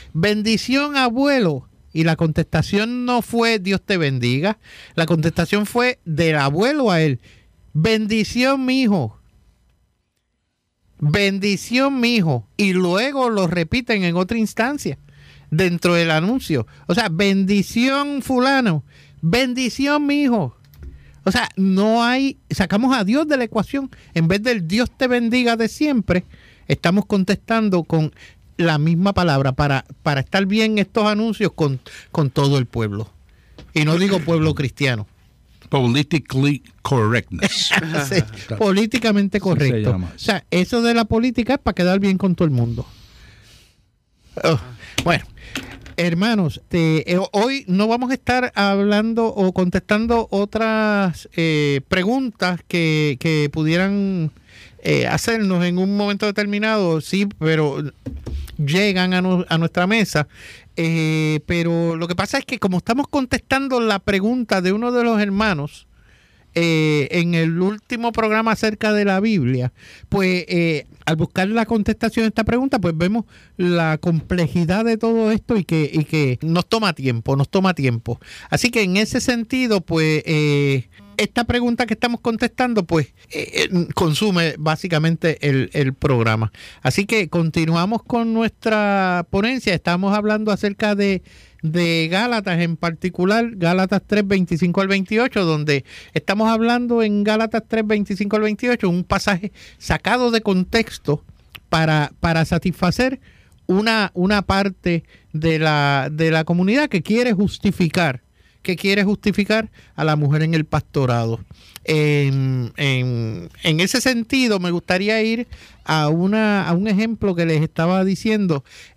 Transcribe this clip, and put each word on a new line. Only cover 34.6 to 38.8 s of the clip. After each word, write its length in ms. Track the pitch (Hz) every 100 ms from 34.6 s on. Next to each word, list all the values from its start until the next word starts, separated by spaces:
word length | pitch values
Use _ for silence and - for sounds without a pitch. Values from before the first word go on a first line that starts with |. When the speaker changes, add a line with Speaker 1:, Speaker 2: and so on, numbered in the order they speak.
| 135 - 139 113 104 _ _ _ _ _ -
Speaker 2:
Politically 920 | 143 120 131 147 160 - 131 143 147 - -
correctness. 880 | - 131 107 117 - 87 - - - - 160
Speaker 1:
<laughs> 180 | 160 139
Sí, 140 | 190 110 107 -
Speaker 2:
Claro. 120 | 107
Speaker 1:
políticamente 800 | 208 190